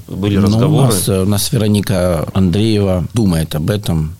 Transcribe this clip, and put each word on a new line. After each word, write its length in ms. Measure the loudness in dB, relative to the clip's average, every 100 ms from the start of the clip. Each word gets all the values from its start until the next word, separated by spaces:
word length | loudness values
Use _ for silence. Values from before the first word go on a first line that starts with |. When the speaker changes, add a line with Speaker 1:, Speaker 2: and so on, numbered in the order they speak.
| -10
Speaker 1:
Были 280 | -4 0 2
Speaker 2:
Ну, 80 | 2
Speaker 1:
разговоры. 380 | 2 2 2
Speaker 2:
у 20 | 2
нас, 220 | 0 0
э, 140 | 0
у 40 | 0
нас 260 | -2 -2
Вероника 760 | 0 2 2 0 0 0 0 -2
Андреева 720 | 0 2 2 2 2 0 0 -2
думает 400 | 0 0 0 -2
об 160 | -4 -2
этом. 440 | -2 -2 -2 -4